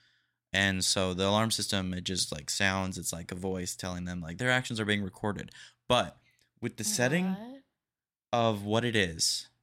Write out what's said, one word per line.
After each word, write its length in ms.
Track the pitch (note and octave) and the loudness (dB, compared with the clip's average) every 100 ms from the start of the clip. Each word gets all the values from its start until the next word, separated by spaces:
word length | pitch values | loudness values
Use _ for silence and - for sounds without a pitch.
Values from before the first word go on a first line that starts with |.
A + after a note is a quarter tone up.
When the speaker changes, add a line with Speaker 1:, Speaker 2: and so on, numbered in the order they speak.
| _ _ _ _ _ | _ _ _ _ _
Speaker 1:
And 320 | F#2+ G2 F#2 | 2 2 2
so 300 | F2 - F#2 | 2 2 2
the 120 | F2+ G2 | 2 4
alarm 240 | G#2 A2+ | 4 4
system, 440 | G#2+ G2+ G2+ F#2 | 0 0 -2 -2
it 100 | F#2 | -4
just, 260 | F2+ F#2 - | -4 -2 -2
like, 180 | D2+ D2 | -4 -6
sounds, 480 | - G2+ F#2+ F#2+ F2 | 0 2 2 0 -4
it's 140 | E2+ | -6
like 200 | E2+ F2 | -6 -8
a 40 | F2+ | -6
voice 380 | F#2+ F#2 F2+ | -4 -4 -4
telling 300 | - F#2 F2+ | -6 -6 -6
them, 160 | F2 F2+ | -6 -6
like, 180 | E2 F2 | -8 -4
their 120 | B2 | 0
actions 280 | B2+ B2+ A2+ | 0 0 -2
are 60 | |
being 180 | G#2 G#2 | 0 0
recorded. 480 | G2 - G#2+ G2 - - - _ - | -2 -4 -4 -4 -8 -16 -20 _ 0
But 300 | B2 F2+ - _ _ _ - | 2 2 -4 _ _ _ -8
with 160 | A#2+ - | -8 -6
the 80 | |
setting 480 | G#2+ G#2+ B2 E3 F#3 | -4 2 2 2 0
Speaker 2:
What? 280 | F#3+ A#3 C4+ _ _ _ _ _ _ - | -2 -6 -16 _ _ _ _ _ _ -2
Speaker 1:
of 320 | A#2+ A#2 G#2 | 2 4 2
what 200 | G2+ G#2 | 2 2
it 120 | G#2+ A2 | 4 4
is 520 | F#2 D#2+ - - - _ | 2 2 0 0 -6 _